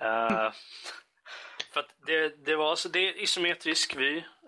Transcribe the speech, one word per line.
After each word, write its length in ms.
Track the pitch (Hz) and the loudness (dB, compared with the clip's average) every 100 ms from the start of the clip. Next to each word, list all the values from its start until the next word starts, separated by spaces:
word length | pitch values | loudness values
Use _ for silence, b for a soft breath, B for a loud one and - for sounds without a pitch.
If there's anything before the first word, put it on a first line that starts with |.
| 117 | 0
Eh, 480 | 113 117 110 110 B B B B B - _ B B B B - | 2 2 2 0 B B B B B -20 _ B B B B -6
för 60 | 147 | -4
att 100 | - _ - | -6 _ 0
det, 400 | 160 156 147 143 | 2 2 0 0
det 100 | 156 | 2
var 140 | 156 | 2
alltså, 200 | 165 180 | 0 0
det 100 | 175 | 2
är 220 | 190 175 | 0 0
isometrisk 720 | 208 185 170 165 160 160 - 139 | -2 2 0 0 0 0 0 0
vy, 280 | 135 156 165 - | 0 -2 -6 -14